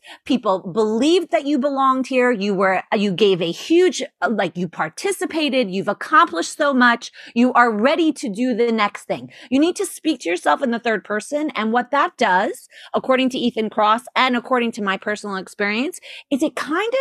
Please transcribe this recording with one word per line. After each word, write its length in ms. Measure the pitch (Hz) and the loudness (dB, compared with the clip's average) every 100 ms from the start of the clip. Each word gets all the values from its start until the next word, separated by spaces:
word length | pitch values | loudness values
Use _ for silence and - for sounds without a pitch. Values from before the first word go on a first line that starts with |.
| - - | -20 -20
People 360 | - - 208 190 | -2 -2 0 -2
believed 720 | 185 160 214 220 285 370 320 | -2 -2 0 2 2 2 2
that 140 | 330 277 | -2 0
you 140 | 294 | 0
belonged 480 | 285 269 269 262 254 | 0 2 2 2 0
here. 240 | 254 247 | 0 2
You 220 | 226 202 | 0 -2
were, 280 | 190 190 185 - - | 0 2 0 0 0
you 160 | 202 | 0
gave 300 | 165 208 180 | 2 4 4
a 100 | 170 | 0
huge, 500 | 170 - 330 370 - - - | -4 2 4 4 2 -8 -4
uh, 80 | 180 | -2
like, 260 | 208 185 175 | 0 -2 -4
you 140 | 175 | -6
participated. 1000 | - 156 - 403 370 370 311 294 262 202 | -4 -6 -4 -6 -4 -4 -2 0 0 0
You've 200 | 185 180 | -2 -4
accomplished 640 | 202 - 311 330 330 - - | -4 2 4 4 0 -6 -2
so 180 | 294 | 0
much. 380 | 254 247 233 - - - 233 | 4 4 2 -4 -18 -8 0
You 160 | 247 | 2
are 160 | 240 240 | 4 4
ready 440 | 208 247 339 320 | 4 2 2 0
to 160 | - 254 | 0 -6
do 260 | 190 254 214 | -4 -2 0
the 160 | 240 | 0
next 320 | 226 208 - | 2 -2 -4
thing. 300 | - - 127 - - | -8 -8 -8 -18 -2
You 80 | 262 | 2
need 160 | 330 359 | 2 0
to 100 | 381 | -6
speak 360 | - 311 262 | -6 -4 -4
to 80 | 330 | -4
yourself 340 | 349 311 294 | -2 0 0
in 80 | 269 | 0
the 80 | 233 | -2
third 240 | 233 208 | -2 -4
person." 480 | - 208 - 294 302 - | -4 -6 -4 -4 -4 -4
And 180 | 220 | -2
what 180 | 240 240 | -2 0
that 240 | 285 349 - | 0 -2 0
does, 540 | 214 180 240 494 - - - | 2 2 0 -4 -14 -20 -6
according 340 | - - 254 262 | -4 0 0 0
to 60 | 247 | 0
Ethan 320 | 233 226 214 | -2 -2 -4
Kross 340 | - 214 226 - 214 | 0 2 2 0 0
and 220 | 262 240 | 2 0
according 340 | - 254 233 | 0 -2 -2
to 100 | 226 | -4
my 140 | 202 190 | -4 -4
personal 400 | - 208 208 190 | -4 -6 -6 -8
experience, 640 | 185 - 202 214 294 - - - - | -10 -6 -4 -2 -4 -8 -16 -20 -6
is 100 | 262 | -2
it 140 | 302 - | 0 -2
kind 380 | 254 330 440 523 | -4 -2 -2 -2